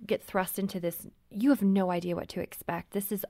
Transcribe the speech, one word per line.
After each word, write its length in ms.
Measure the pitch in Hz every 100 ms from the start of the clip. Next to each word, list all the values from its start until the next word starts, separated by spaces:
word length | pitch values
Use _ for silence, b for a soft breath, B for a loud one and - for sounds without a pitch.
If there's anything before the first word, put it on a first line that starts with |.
| 220
get 160 | 180
thrust 340 | - 196 175 -
into 200 | 190 185
this, 260 | 170 - - _ _
you 200 | 202 262
have 120 | 269
no 300 | 196 196 185
idea 240 | 175 175 170
what 120 | -
to 120 | 180
expect. 500 | 170 - - 170 -
This 200 | 202 202
is 140 | 196 -